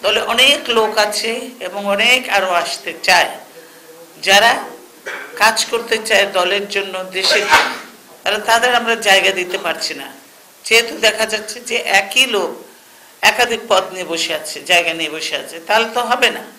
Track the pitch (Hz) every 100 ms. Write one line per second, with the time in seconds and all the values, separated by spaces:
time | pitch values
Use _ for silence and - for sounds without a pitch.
0 | 196 220 220 233 269 285 - 226 220 214
1 | 208 - 220 240 262 - 185 196 202 202
2 | 226 254 247 202 185 175 165 - - 160
3 | - 180 156 - - - - - - -
4 | - - 185 196 226 262 - - - -
5 | - - - - 214 220 - 233 226 226
6 | 220 202 196 196 180 202 202 202 196 185
7 | 185 185 190 208 202 - - - - -
8 | - - - 208 208 226 247 240 233 226
9 | 208 190 185 185 180 180 175 160 - 139
10 | 131 - - - - - - 226 226 -
11 | 220 208 220 214 214 247 240 226 - 196
12 | 196 254 262 208 170 - - - - -
13 | - - 202 220 240 226 - 208 - 185
14 | 165 165 - 156 147 147 143 175 165 165
15 | 160 156 151 147 - 165 160 214 226 240
16 | 233 247 240 - -